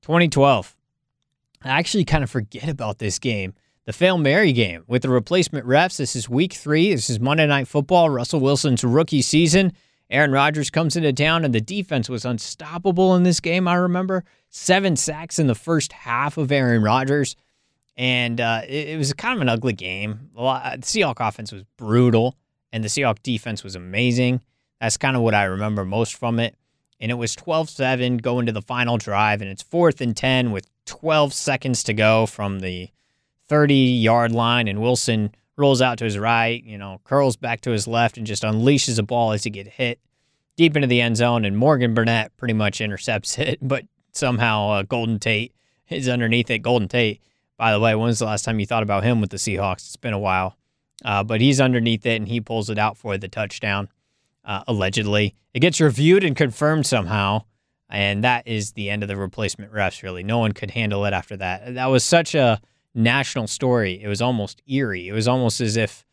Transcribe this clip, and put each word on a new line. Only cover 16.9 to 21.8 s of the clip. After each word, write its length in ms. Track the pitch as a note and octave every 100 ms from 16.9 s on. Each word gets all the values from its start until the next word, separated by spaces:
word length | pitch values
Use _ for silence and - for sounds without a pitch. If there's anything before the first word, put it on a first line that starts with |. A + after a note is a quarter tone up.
| B2 C3 D3 C3+ - _ _ _ _ _ -
And, 440 | B2+ B2 A#2+ A#2
uh, 220 | A#2 A2+ -
it, 220 | C#3 D3
it 60 | D#3+
was 160 | C#3
kind 220 | - A3+
of 80 | B3
an 60 | C3
ugly 260 | A2+ B2+
game. 560 | G#2+ F#2 F#2+ G#2 G#2+ C3+ A2+
A 60 |
lot, 380 | B2+ B2+ B2+ B2+
the 60 | B2+
Seahawks 420 | A3 E3 A#2 A2+
offense 240 | - G#2+
was 120 | G2+ G2
brutal, 600 | _